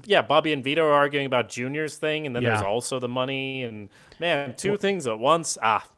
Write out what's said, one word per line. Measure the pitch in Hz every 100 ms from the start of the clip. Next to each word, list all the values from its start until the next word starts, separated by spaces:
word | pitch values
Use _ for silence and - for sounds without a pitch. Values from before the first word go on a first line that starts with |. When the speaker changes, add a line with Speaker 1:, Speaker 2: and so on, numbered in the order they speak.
| 160
Speaker 1:
yeah, | 190
Bobby | 123 151 156
and | 147
Vito | 127 156 156
are |
arguing | 143 143 143 139
about | 123 113
Junior's | - 127 151 151 -
thing, | 156 151 151
and | 120
then |
there's | 120 107
Speaker 2:
Yeah. | 98
Speaker 1:
also | 113 - 131
the | 123
money, | 127 131 135 135 131
and, | 120 107 101 - - -
man, | 170 147 143 117
two | 190
Speaker 2:
Well | 202
Speaker 1:
things | 196 190 127
at | 110
once. | 131 170 156 -
Ah, | 113 104 -